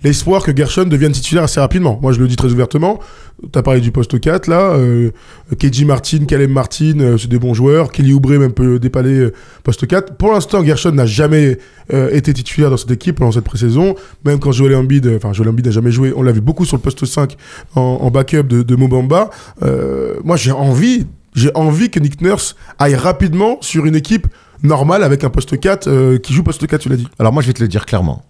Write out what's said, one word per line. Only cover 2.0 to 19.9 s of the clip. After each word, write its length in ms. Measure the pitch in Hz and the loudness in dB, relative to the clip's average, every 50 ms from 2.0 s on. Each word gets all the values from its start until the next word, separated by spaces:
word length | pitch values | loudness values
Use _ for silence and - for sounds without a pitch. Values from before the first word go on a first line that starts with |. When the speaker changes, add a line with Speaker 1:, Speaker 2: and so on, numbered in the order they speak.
Speaker 1:
Moi, 120 | 139 131 127 | 0 0 2
je 60 | 117 | 2
le 80 | 127 127 | 2 0
dis 80 | 123 117 | 0 0
très 140 | - 127 | 0 0
ouvertement. 480 | 120 120 127 120 - 147 160 185 214 208 - - - - - - - - - - | 2 0 0 0 0 -2 0 0 -2 -4 -8 -18 -20 -20 -20 -20 -20 -20 -20 -4
T'as 100 | - 143 | -4 -2
parlé 200 | 123 - 131 127 | 0 2 0 2
du 100 | 120 117 | 0 0
poste 280 | - 131 117 - - 117 | 0 -2 -2 -2 -2 -2
quatre, 280 | - 151 165 190 - - | 0 0 -2 0 0 0
là. 240 | 170 175 196 196 | 0 2 2 2
Euh, 400 | 170 143 127 123 120 120 120 113 110 - - - - - - - 139 - | 2 2 2 2 2 2 0 -2 -4 -8 -20 -20 -20 -20 -10 -10 -6 0
K 120 | - 139 | 0 0
J 140 | 123 123 147 | 2 2 2
Martin, 400 | 147 139 123 - - - 156 147 143 | 2 2 0 -2 -2 -2 -2 0 0
Caleb 220 | 151 139 139 139 | 0 0 2 2
Martin, 500 | 135 135 127 - - - 151 156 156 151 | 0 -2 -2 -4 -4 -2 0 0 2 2
euh, 180 | 139 123 120 113 | 2 2 0 0
c'est 80 | 110 120 | 0 -2
des 100 | 117 123 | -2 -2
bons 160 | 120 127 120 | 0 0 0
joueurs. 380 | 110 123 139 147 160 165 - | 2 2 4 4 2 2 -2
Kelly 220 | - - 139 135 139 | -2 0 2 4 4
Oubre 180 | 139 139 131 | 4 4 4
même 220 | 147 143 139 127 110 | 4 4 2 2 0
peut 260 | - 123 127 123 123 | 0 0 2 2 0
dépanner, 340 | 117 131 123 131 127 131 135 | -2 -2 -2 0 0 0 2
euh, 200 | 135 127 117 - - - - - - - | 2 0 0 -2 -8 -20 -20 -20 -8 -4
poste 220 | - 120 - - | -4 -2 -2 -2
quatre. 300 | - 175 190 190 - 135 - | 0 0 -2 -2 -4 -6 -2
Pour 140 | 170 208 | 0 2
l'instant, 320 | 220 208 147 - - 202 170 | 2 0 0 0 0 2 2
Gershon 280 | 147 156 - - 180 156 | 2 0 2 0 0 2
n'a 120 | 139 127 | 2 2
jamais, 540 | 113 104 107 151 151 156 156 147 139 127 127 - - - - - - - | 2 2 2 2 2 4 4 4 2 0 -2 -8 -20 -20 -20 -10 -4 -2
euh, 160 | 135 131 131 | -2 0 0
été 220 | - 151 - 151 143 | 0 0 0 0 -2
titulaire 380 | 123 120 - - - 147 143 | -2 -4 -6 -2 0 2 2
dans 60 | 131 120 | 2 -2
cette 120 | - 117 | -2 -4
équipe 280 | 127 107 - 180 160 - | -4 -4 -2 -4 -2 0
pendant 140 | 127 120 | 0 0
cette 120 | 110 120 110 | 0 0 -2
pré-saison. 500 | - - 107 120 120 113 139 175 196 - - - - - _ - | -4 -4 -2 -2 0 2 2 2 0 -2 -4 -10 -20 -20 _ -2
Même 140 | 143 143 143 | -2 -2 0
quand 120 | 143 143 | 0 0
Joel 240 | 131 117 139 135 135 | 0 2 2 2 2
Embiid, 300 | 131 127 131 139 143 127 | 2 2 2 2 2 2
euh, 120 | 120 113 110 | 2 0 0
enfin, 160 | - 104 101 | -2 -4 -2
Joel 160 | 98 113 110 | 0 0 0
Embiid 180 | 113 117 123 123 | 0 0 0 0
n'a 40 | |
jamais 200 | 107 113 117 120 | 0 0 2 2
joué, 220 | 113 120 135 135 - | 2 2 0 0 0
on 80 | - 131 | 0 0
l'a 80 | 127 | 0
vu 100 | 117 110 | 2 2
beaucoup 240 | 107 131 160 - 180 | 0 0 0 0 -2
sur 120 | - - 123 | -2 -2 -2
le 40 | |
poste 240 | - 147 131 - - | -2 -4 -4 -4 -6
cinq 320 | 127 - - 143 131 - - - - - - - - - | -4 -2 -2 -2 -2 -4 -12 -20 -20 -20 -20 -20 -6 -2
en, 60 | 131 | -2
en 280 | 127 127 127 131 - 127 | 0 0 -2 0 -2 0
backup 340 | 120 131 135 - - 156 143 | 0 0 0 0 0 0 0
de, 200 | 131 120 120 120 | 2 0 0 2
de 120 | 120 123 | 2 2
Mo 120 | 123 135 127 | 2 2 2
Bamba. 420 | 127 127 127 131 151 180 214 214 - - - - - - | 2 0 0 2 0 0 0 -2 -6 -18 -20 -20 -12 -4
Euh, 540 | - 139 - 65 - 67 | -4 -2 -2 -2 -2 -4